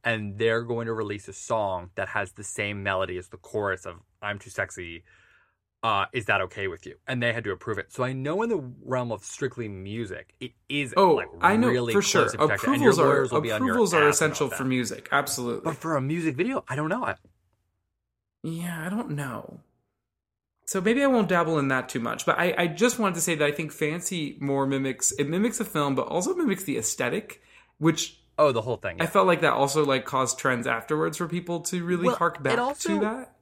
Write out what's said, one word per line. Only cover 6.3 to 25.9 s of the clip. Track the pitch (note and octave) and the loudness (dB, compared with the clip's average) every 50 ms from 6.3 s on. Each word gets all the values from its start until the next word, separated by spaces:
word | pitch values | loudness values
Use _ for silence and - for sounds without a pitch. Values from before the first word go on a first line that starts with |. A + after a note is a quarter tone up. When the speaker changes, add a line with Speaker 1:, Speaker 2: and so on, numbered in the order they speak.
| G#2+ G2 | 2 2
Speaker 1:
okay | F#2+ F#2 - G#2+ G2 F#2+ | 2 -2 -4 -6 -6 -6
with | E2+ - - | -6 -8 -14
you?" | F2+ - _ _ - | -18 -18 _ _ -6
And | - B2 | -4 0
they | A#2+ A#2+ | 0 0
had | A2 A#2 G#2+ | -2 -2 -4
to | G2+ | -4
approve | F#2+ - - A#2 G#2+ F#2+ | -6 -6 -6 -6 -6 -6
it. | - _ | -8 _
So | - - B2 | -6 -4 -4
I | B2+ | -4
know | C3 C3+ C3 D3 E3 G3 | -4 -4 -4 -4 -2 -2
in | A3+ A#3 | -2 -2
the | A3+ E3 C3 B2+ B2 - - | -2 -4 -4 -8 -14 -16 -8
realm | - C3 B2+ B2 A#2 | -4 -4 -4 -2 -4
of | A2 G#2 - | -6 -8 -8
strictly | - - - C#3+ C3 B2+ B2 A#2 G#2+ | -16 -8 -6 -6 -6 -4 -6 -8 -8
music, | G2+ F#2 F#2+ G2 G#2+ A#2 A#2 F#2 F#2 D#2 - _ _ _ | -8 -10 -10 -8 -6 -6 -6 -8 -8 -12 -12 _ _ _
it | C3 B2 _ _ _ _ | -14 -14 _ _ _ _
is, | C#3 C#3+ C#3+ B2+ - | -4 -4 -4 0 4
Speaker 2:
Oh, | F#3 G3 F3+ D3+ | 6 8 8 6
Speaker 1:
like, | B2 F2+ - - E2+ | 4 2 -4 -4 4
Speaker 2:
I | - F3+ G3+ | 4 6 6
know | A3+ A#3 - | 6 4 4
Speaker 1:
really | B2 B2 A#2+ A#2 | 4 2 0 2
Speaker 2:
for | A2+ G3+ | 2 2
sure. | G3 - - F3 | 2 4 4 4
Speaker 1:
closely | C3+ A2+ - A2 | 4 4 2 2
protected, | D3 D3 G#2 - - B3 | 2 2 2 0 2 0
and | C#4+ - | 2 6
your | D4 A3 | 6 6
Speaker 2:
Approvals | - E3+ | 8 8
are, | D3+ C#3 | 6 6
Speaker 1:
lawyers | - C#3 C3+ B2+ | 6 4 2 2
will | - - | 0 0
be | - - | 0 0
on | - - | 0 0
your | C4 B3+ | 0 2
Speaker 2:
approvals | A3+ B3 A3 F3+ E3+ | 4 2 2 4 6
are | D#3 D3 | 6 6
Speaker 1:
ass | D3 C#3+ | 6 6
Speaker 2:
essential | - E3 D3+ D3+ - D3+ | 4 2 0 2 0 -2
Speaker 1:
about | B2+ - C3+ | -2 -2 -4
Speaker 2:
for | |
Speaker 1:
that. | C3+ C3 | -2 0
Speaker 2:
music. | B2+ B2+ A#2+ A2 A2+ - - - | 0 0 -2 -4 -6 -10 -4 0
Absolutely. | - C#3 C#3 - - - B2 B2 - - - | 0 0 0 0 -4 -4 -4 -4 -4 -4 -4
Speaker 1:
But | D#3+ D#3 | -6 -6
for | - - D#3+ D#3+ | -4 -4 -2 -2
a | C#3 | -2
music | C3 C#3 D#3+ F3 D#3+ D#3+ C3 | 0 -2 -2 -2 -2 -2 -2
video, | B2+ F#3 A#3+ C4+ B3 - - | -2 -2 -2 -2 -6 -6 -6
I | C3+ | -6
don't | C#3+ D3+ D#3 | -4 -2 -2
know. | F#3+ B3 B3 | -2 -2 -2
I | C3 - _ _ _ _ _ _ _ _ _ _ _ _ _ _ _ _ _ _ _ _ _ _ _ _ _ - | -4 -6 _ _ _ _ _ _ _ _ _ _ _ _ _ _ _ _ _ _ _ _ _ _ _ _ _ -8
Speaker 2:
Yeah, | D#3+ E3 E3 E3+ F3 E3+ D#3+ D#3 | -8 -6 -4 -6 -6 -6 -6 -6
I | F3+ | -4
don't | G3+ A3 - - | -4 -4 -4 -4
know. | D3 D3 C#3+ C3 A2+ G#2 - - - - _ _ _ _ _ _ _ _ _ _ _ _ _ _ _ _ _ _ _ _ _ | -4 -4 -4 -6 -6 -8 -10 -12 -16 -18 _ _ _ _ _ _ _ _ _ _ _ _ _ _ _ _ _ _ _ _ _
So | - - G3 | -4 -4 0
maybe | F3 A3 A#3+ C4+ | 2 2 4 4
I | C#4 C#4 | 4 4
won't | B3+ A#3 G3+ F3 | 4 4 4 4
dabble | F#3 E3+ E3+ D#3 D#3+ D3+ | 4 2 4 2 2 2
in | C#3 C3+ | 2 2
that | C3 C3 B2+ - | 0 0 -2 -2
too | - B2+ | -4 -4
much. | A2+ A#2 A2+ A2+ - | -2 -2 -4 -2 0
But | E3 - - | 0 2 2
I, | E3+ F3+ E3 | 2 2 2
I | - F3 E3+ | 2 0 0
just | D#3 D#3+ A3 B3 A#3 - | 2 2 2 2 2 2
wanted | A3 G3 F3 | 0 0 0
to | E3+ | 0
say | - F3+ E3 | 0 0 2
that | D3 D3 | 2 2
I | C#3+ | 2
think | D3 - E3 D3+ | 2 -2 -6 -6
Fancy | - - D#3 D3 D#3 F3 E3+ - F#3 E3+ D3+ C#3+ - - | -4 -2 -2 -2 -2 -4 -4 -4 -4 -4 -4 -6 -6 -6
more | C#3+ C#3 C#3 C#3 C#3 | -2 0 0 2 2
mimics, | C3+ C#3 C3+ C3+ C3+ B2+ - - - | 2 0 0 0 -2 -2 0 -2 -2
it | - B2+ D3 C#3 | 0 0 -2 0
mimics | D#3+ F#3 G#3 B3 G#3+ - | 2 2 0 0 0 -2
a | A3 | -6
film, | - - D#3 C#3+ C#3+ | -2 0 0 0 2